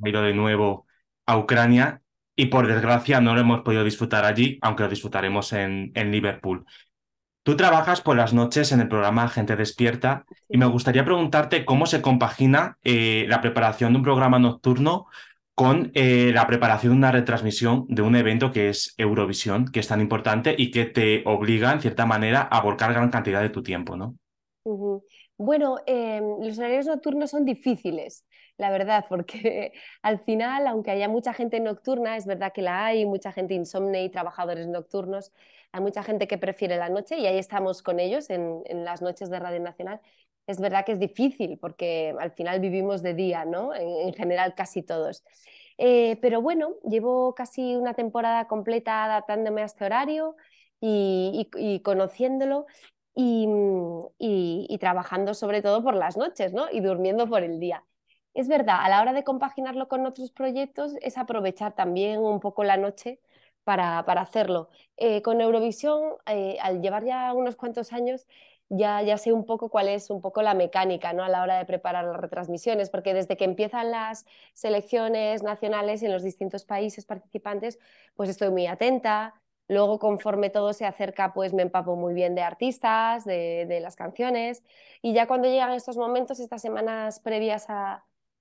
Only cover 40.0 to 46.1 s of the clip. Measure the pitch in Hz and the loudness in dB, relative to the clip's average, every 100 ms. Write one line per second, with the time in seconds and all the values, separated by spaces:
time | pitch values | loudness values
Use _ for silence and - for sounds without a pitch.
40 | _ _ _ _ - 185 196 196 196 202 | _ _ _ _ -12 -4 -2 0 -2 -2
41 | 190 - 262 262 180 151 175 - 175 165 | -4 0 -2 -2 -8 -6 -12 -8 -4 -4
42 | 156 - 170 170 175 185 190 190 196 196 | -4 -6 -8 -6 -4 -2 -2 -2 -2 -4
43 | 175 165 190 165 160 175 254 277 170 170 | -4 -2 -2 -2 -4 -6 -6 -6 -6 -4
44 | 180 - 175 175 185 185 185 185 - 165 | -6 -4 -2 0 -2 -4 -8 -8 -6 -6
45 | 156 - _ _ _ - - - 247 240 | -6 -8 _ _ _ -20 -16 0 4 4
46 | 233 | 4